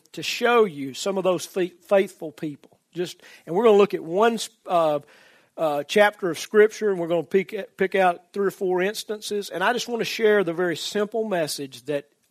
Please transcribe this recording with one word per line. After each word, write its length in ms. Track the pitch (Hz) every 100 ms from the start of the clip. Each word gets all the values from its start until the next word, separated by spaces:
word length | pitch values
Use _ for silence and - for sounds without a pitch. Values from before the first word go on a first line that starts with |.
| _
to 100 | -
show 420 | 147 - 240 240 214
you 280 | 143 139
some 240 | 123 196 190
of 60 |
those 220 | 185 185 -
fe-, 280 | 202 175 - -
faithful 440 | 202 196 - 160
people. 460 | - 156 143 - _ _
Just, 280 | 160 175 - - - -
and 100 | 170
we're 100 | 233
gonna 120 | 202
look 160 | 196
at 100 | 180
one, 360 | 160 175 226 226 - _ -
uh, 340 | 175 160 147 - _ _ _ _ -
uh, 260 | 160 147
chapter 460 | 143 208 208 202 185
of 100 | 151
Scripture, 500 | - 214 214 - 214
and 100 | 185
we're 80 | 165
gonna 160 | 170
pick, 520 | 147 196 180 208 190 -
pick 180 | 190 196
out 360 | 185 170 _
three 160 | 202 196
or 40 |
four 300 | - 190 180
instances. 680 | 185 220 - 214 - 208 196
And 140 | 175
I 100 | 196
just 140 | 240 -
wanna 180 | 233 190
share 380 | - 214 208
the 100 | 170
very 240 | 165 180 151
simple 480 | - 208 208 226 220
message 580 | 180 151 - 139 127 123
that 220 | 143 - _ _